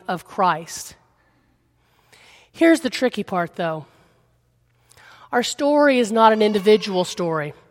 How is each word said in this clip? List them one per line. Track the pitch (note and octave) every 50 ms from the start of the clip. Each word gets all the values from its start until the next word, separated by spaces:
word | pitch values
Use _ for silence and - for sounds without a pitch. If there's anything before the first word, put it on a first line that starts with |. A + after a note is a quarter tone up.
| -
of | - F#3 E3 -
Christ. | - - - F#3+ F3+ D#3+ D#3 E3+ - - - - - - _ _ _ _ _ _ _ _ _ _ _ _ _ _ _ _ _ _ _ _ _ _ _ _ _ _ _ _ _ _ _ _
Here's | - E4 E4 E4 -
the | - B3
tricky | - - B3+ A#3+ - G#3+ G3+
part, | - G3 F3+ E3+ E3 -
though. | - F3 E3 D#3+ D#3 C#3 - _ _ _ _ _ _ _ _ _ _ _ _ _ _ _ _ _ _ _ _ _ _ - - - - - - -
Our | B3 A#3
story | - - - D4 C#4+ D4 D4 D4 C#4+ C4+ B3
is | A#3+ G3 A3+
not | A3+ A3 A3 A3
an | A3
individual | G#3+ G#3+ G#3 G#3 F3+ G#3+ G#3+ A3 - G#3+ F#3+ F3+ F3+
story. | - - - F3+ E3+ D#3+ D#3 D3 D3+ C#3 - _ _